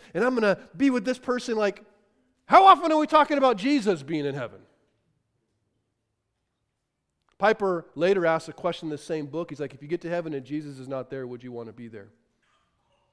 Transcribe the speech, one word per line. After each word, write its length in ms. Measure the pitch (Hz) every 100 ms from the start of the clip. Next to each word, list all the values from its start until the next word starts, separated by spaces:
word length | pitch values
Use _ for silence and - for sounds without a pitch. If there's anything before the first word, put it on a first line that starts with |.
| -
and 100 | 170
I'm 100 | 240
gonna 340 | 247 208 185 - 165
be 140 | 269
with 140 | 247
this 140 | 208 254
person"? 380 | - 247 - 220
Like, 280 | 202 190 - _ _ _ _ _ -
how 180 | 339 392
often 260 | 311 339
are 60 | 311
we 100 | 302
talking 280 | 311 285 285
about 200 | 262 208
Jesus 480 | 247 294 208 170
being 200 | 135 160
in 100 | 143
heaven? 300 | 139 113 98 - _ _ _ _ _ _ _ _ _ _ _ _ _ _ _ _ _ _ _ _ _ _ _ _ _ _ -
Piper 460 | 202 214 196 170 -
later 320 | 139 175 196 165
asks 220 | 160 -
a 40 |
question 340 | - 180 165 160
in 40 |
the 80 | 147
same 280 | - 160 151
book. 240 | 151 170
He's 100 | 143
like, 140 | 139
"If 80 | 131
you 60 | 147
get 120 | 170
to 80 | 170
heaven 260 | 175 160
and 100 | 143
Jesus 360 | 123 147 147 135
is 80 | 131
not 220 | 135 123
there, 160 | 135 127
would 180 | 123
you 80 | 127
wanna 200 | 117 113
be 140 | 110 117
there?" 240 | 107 101 _ _ _ _ _ _ _ _ _ _